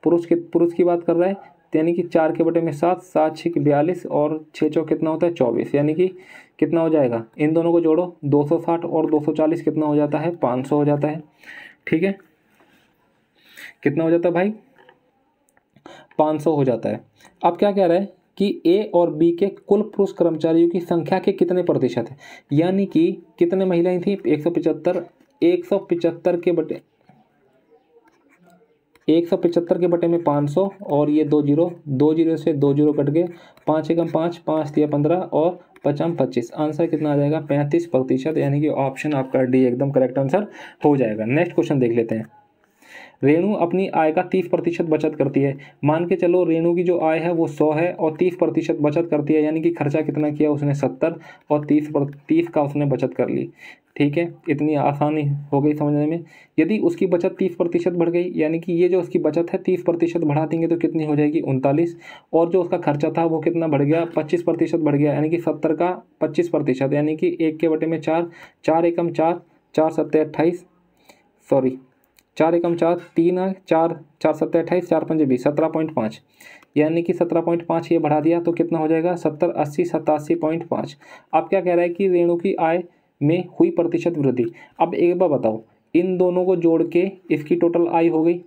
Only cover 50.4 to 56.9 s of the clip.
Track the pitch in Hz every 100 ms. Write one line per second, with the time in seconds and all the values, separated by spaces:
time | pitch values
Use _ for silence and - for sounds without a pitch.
50.4 | 151 147 143 143 127 131 160 165 - -
51.4 | _ 147 147 147 147 151 143 - - 160
52.4 | 170 - 143 147 143 131 135 - 127 131
53.4 | 135 - - - _ - 147 147 170 -
54.4 | - 143 151 151 131 143 147 156 147 -
55.4 | - 143 151 151 147 147 151 170 165 -
56.4 | _ - 156 208 170